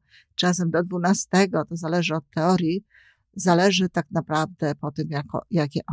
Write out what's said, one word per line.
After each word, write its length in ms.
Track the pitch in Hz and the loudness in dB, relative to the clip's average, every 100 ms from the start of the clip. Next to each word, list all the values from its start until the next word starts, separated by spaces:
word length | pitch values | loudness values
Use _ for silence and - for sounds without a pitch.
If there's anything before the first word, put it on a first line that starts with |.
| _ - _ - | _ -20 _ -2
czasem 360 | 180 180 170 | 0 2 0
do 120 | 160 | 0
dwunastego, 840 | 175 180 175 208 - 185 190 202 196 | -2 -2 0 0 2 2 2 0 -4
to 100 | 170 | -6
zależy 400 | 165 175 170 160 | -2 -2 0 -4
od 80 | - - | -4 -2
teorii, 500 | 165 185 165 185 - _ _ _ _ - | 2 2 2 -2 -6 _ _ _ _ -4
zależy 540 | 180 170 196 185 185 | 2 4 4 2 0
tak 160 | - 156 | -2 -4
naprawdę 640 | 165 - 156 156 180 151 147 | -4 -2 -2 -2 -4 -4 -4
po 160 | 147 | -6
tym, 160 | 143 156 | -6 -6
jako, 360 | 147 143 - - | -6 -6 -8 -2
jakie 320 | 175 147 - - | -2 0 -4 -2